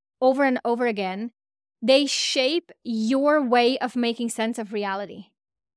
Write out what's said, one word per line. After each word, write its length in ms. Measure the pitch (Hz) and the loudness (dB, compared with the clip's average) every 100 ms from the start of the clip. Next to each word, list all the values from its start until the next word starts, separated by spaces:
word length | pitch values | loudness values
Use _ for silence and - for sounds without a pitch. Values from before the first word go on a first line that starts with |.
| _ _ | _ _
over 240 | 254 269 | 2 4
and 140 | 277 254 | 2 2
over 220 | 233 240 240 | -2 0 -2
again, 440 | 208 185 190 233 - _ _ _ _ | -2 -4 -6 -10 -12 _ _ _ _
they 240 | 226 269 285 | 2 4 4
shape 640 | - - 285 262 339 - - | -2 -2 0 0 0 -4 -12
your 640 | - 226 220 269 285 302 254 | -6 -4 0 2 4 2 4
way 300 | 247 240 269 | 4 4 0
of 180 | 247 247 | -4 -2
making 340 | 233 233 233 | -2 -2 -6
sense 280 | - 226 240 | -4 -4 -4
of 140 | 202 | -8
reality. 540 | 214 202 196 196 - - _ _ _ _ | -6 -6 -6 -8 -14 -20 _ _ _ _